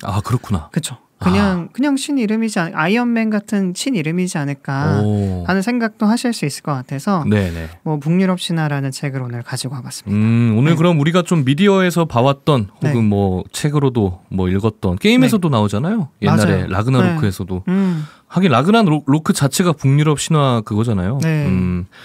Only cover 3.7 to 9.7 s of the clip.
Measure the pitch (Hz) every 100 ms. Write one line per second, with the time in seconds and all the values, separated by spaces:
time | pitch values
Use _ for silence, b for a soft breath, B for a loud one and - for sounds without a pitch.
3.7 | 175 - 233 151 175 180 170 143 135 -
4.7 | 135 147 101 104 104 98 92 87 190 190
5.7 | 247 226 - 208 240 247 226 147 - -
6.7 | 135 123 139 208 190 120 104 92 82 82
7.7 | 85 160 151 147 180 190 180 - 165 151
8.7 | 143 135 135 143 135 123 120 117 127 123